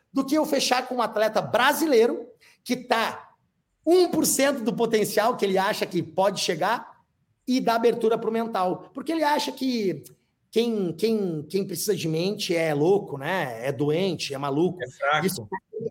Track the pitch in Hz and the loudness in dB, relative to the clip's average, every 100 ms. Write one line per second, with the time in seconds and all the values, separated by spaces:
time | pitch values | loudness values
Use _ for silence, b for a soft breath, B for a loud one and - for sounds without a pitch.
0 | B - 269 311 294 277 - 254 254 247 | B -4 0 0 2 0 2 0 0 -2
1 | 220 214 220 214 185 214 262 285 320 247 | -2 0 0 0 0 4 4 4 4 4
2 | 233 294 - - b b - 247 - 226 | 4 0 -10 -18 b b -6 -6 0 0
3 | 196 - - _ _ _ _ _ 302 359 | 0 -4 -14 _ _ _ _ _ 4 4
4 | 339 320 294 - 269 277 220 233 226 226 | 4 2 0 2 2 0 -2 0 2 2
5 | 202 - 214 240 202 190 190 208 196 175 | 2 2 2 2 0 2 0 0 -2 -2
6 | 151 - 190 190 - 170 180 233 - - | -2 0 0 0 -2 0 0 -2 -6 -20
7 | _ _ _ _ - 254 240 233 240 226 | _ _ _ _ -4 0 2 2 2 2
8 | 220 226 220 226 226 214 185 170 - - | 2 0 0 -2 -2 -2 -2 -2 -8 -10
9 | - 330 294 294 285 262 262 240 190 147 | -6 -2 0 0 -2 -4 -2 -2 -2 -4
10 | - - _ _ _ 220 233 220 180 156 | -10 -20 _ _ _ 0 0 0 -2 -2
11 | 214 220 190 156 147 190 196 170 - 180 | 0 0 -2 -4 -4 -4 -4 -4 -2 -2
12 | 165 160 180 208 - 170 160 147 160 202 | -2 -2 -2 -4 -2 0 0 2 2 2
13 | 151 139 143 185 143 113 127 123 147 156 | 0 -8 -4 -4 -4 -4 -4 -2 0 0
14 | 190 165 - 135 143 139 175 180 123 - | -2 -4 -8 -6 -4 0 0 -2 -12 -4
15 | 139 151 180 185 101 185 - - - | -2 0 0 -4 -8 -12 -10 -10 -10